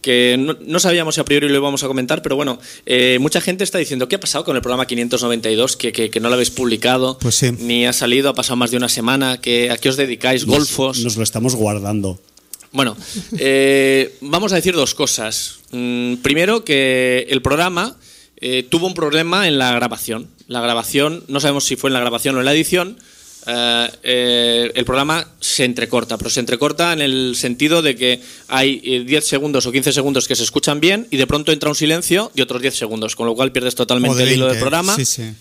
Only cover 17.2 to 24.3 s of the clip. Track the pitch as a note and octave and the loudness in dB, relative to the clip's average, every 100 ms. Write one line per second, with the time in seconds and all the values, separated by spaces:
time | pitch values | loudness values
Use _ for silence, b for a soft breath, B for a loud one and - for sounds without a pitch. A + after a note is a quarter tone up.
17.2 | - C3+ C3 D3 F3+ F3 A3 - B B | 0 -2 0 0 0 0 -4 -8 B B
18.2 | B _ B2 B2+ B2+ E3 F#3 E3+ D#3 D3+ | B _ -4 -4 0 -2 0 -2 0 0
19.2 | E3+ F#3 F#3+ C#3+ B2+ A#2+ A#2+ A2+ - A2+ | 2 2 2 2 2 2 -2 -4 -8 -8
20.2 | B2 _ - B2 A#2+ A#2 G#2+ C3+ D3 E3 | -10 _ -8 -4 -2 -2 0 0 0 -2
21.2 | - C#3 C#3+ C#3+ - B2+ C#3 C3 A#2+ A#2 | -6 -2 0 0 -2 -2 -2 0 -2 -2
22.2 | D3 C3 C3 D3 D#3 F3+ F3+ A#3 B B | -2 0 2 2 2 0 -2 -10 B B
23.2 | B B - A#2+ A#2+ A#2 A#2+ - B2 B2 | B B -8 -2 0 0 -2 -4 -2 0
24.2 | B2 | 2